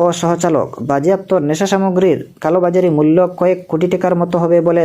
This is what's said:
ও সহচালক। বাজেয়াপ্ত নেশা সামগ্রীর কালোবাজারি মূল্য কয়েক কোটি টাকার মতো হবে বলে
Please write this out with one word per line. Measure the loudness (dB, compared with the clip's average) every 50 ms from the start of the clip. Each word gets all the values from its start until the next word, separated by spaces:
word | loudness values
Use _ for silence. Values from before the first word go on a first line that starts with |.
ও | 0 0
সহচালক। | 0 0 -2 -2 -2 0 0 0 0 0 -2 -2 -6 -10
বাজেয়াপ্ত | -6 -4 -2 0 0 0 -2 -2 -2 -2 -2 -2 0 -2
নেশা | -2 -2 -2
সামগ্রীর | -2 0 0 0 0 0 2 2 2 0 0 -4 -14 -16 -6
কালোবাজারি | -4 0 0 0 0 2 0 2 0 2
মূল্য | 2 2 2 2 4 2 2 0 0
কয়েক | -2 0 0 0 -2 -4 -6
কোটি | -4 -2 -2 -2
টাকার | -2 -2 0 0 0 0
মতো | -2 -2 -2 -2
হবে | 0 2 2 2
বলে | 2 2 2 2